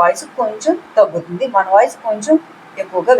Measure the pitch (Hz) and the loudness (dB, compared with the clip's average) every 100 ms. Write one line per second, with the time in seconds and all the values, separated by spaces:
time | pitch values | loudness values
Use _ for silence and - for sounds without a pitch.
0 | 170 175 - - 220 214 311 349 - 220 | 2 0 -6 -6 -6 -4 -4 -4 -2 0
1 | 202 170 170 175 262 196 190 196 262 - | 0 0 -8 -6 -4 -2 2 2 2 -2
2 | 226 214 208 320 - - - - 190 180 | -8 -6 0 0 0 -18 -18 -14 -8 -4
3 | 170 247 | 2 4